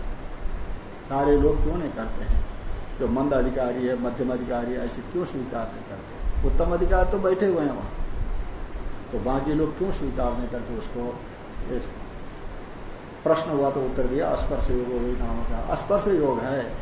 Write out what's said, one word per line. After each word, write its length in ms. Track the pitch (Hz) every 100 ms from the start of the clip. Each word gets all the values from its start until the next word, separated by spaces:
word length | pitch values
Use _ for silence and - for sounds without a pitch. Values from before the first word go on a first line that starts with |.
| - - - - - - - - - - -
सारे 280 | 135 143 143
लोग 260 | 226 -
क्यों 140 | - 175
नहीं 160 | -
करते 320 | - 110 -
हैं? 220 | - - - - - - - -
जो 100 | 123
मंद 240 | 127 143
अधिकारी 540 | 135 123 131 123 127 123
है, 160 | 123
मध्यम 280 | 120 117 127
अधिकारी 420 | 123 123 120 120
है, 140 | 123 120
ऐसे 160 | 131
क्यों 220 | 113 175
स्वीकार 460 | 175 139 120 117 110
नहीं 80 | -
करते? 680 | - 98 - - - - -
उत्तम 240 | - 170
अधिकारी 380 | 170 180 185 180
तो 80 | 196
बैठे 280 | 190 185 196
हुए 140 | 170
हैं 100 | 143
वहां, 180 | 117 101 - - - - - - - - - - - -
तो 60 | 117
बाकी 340 | 113 135 147
लोग 260 | 151 147 -
क्यों 140 | 190
स्वीकार 400 | 196 135 131 120
नहीं 160 | 120 120
करते 300 | 123 110 113
उसको? 420 | - 123 120 123 - - - - 107
ये 120 | 123 - - - - - - - - - - - - - -
प्रश्न 260 | 156 160 -
हुआ, 200 | 143 139
तो 120 | 143
उत्तर 200 | 127 131
दिया, 320 | 123 135 165
"स्पर्श 360 | 131 - 131 -
योग 100 | 127
वही 320 | 123 123 120
नाम 280 | 123 117 117
का।" 340 | - - -
स्पर्श 320 | 160 - 202 202
योग 320 | 175 143 117
है, 340 | 123 139 117 -